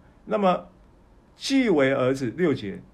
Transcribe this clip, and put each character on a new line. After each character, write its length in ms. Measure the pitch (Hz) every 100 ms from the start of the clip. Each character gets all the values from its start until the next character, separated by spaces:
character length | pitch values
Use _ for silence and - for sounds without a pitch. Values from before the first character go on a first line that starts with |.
| - _
那 140 | - 208
么 320 | 196 175 - - - _ _ _ _ -
既 340 | - 269 247
为 220 | 156 139
儿 220 | 135 127
子， 180 | 135 127 135
六 160 | 175
节， 280 | 131 101 90 -